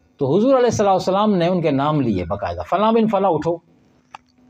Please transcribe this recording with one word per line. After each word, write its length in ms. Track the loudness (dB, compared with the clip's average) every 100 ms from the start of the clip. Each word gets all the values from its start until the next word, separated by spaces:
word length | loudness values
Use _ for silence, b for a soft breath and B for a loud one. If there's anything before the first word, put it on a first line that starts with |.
| _ -6
तो 80 | 0
हुजूर 280 | 2 4 4
अलैहिस्सलाम 720 | 2 2 2 2 0 0 2
ने 180 | 2 0
उनके 240 | 0 0
नाम 300 | 0 0 0
लिए 240 | 0 -2 -4
बाकायदा, 380 | -6 -6 -8
"फ़लाँ 300 | -4 0 2
बिन 140 | 2 0
फ़लाँ 240 | 0 0
उठो, 320 | 0 -2 -6 -10 _ _ _ _ -20 _ _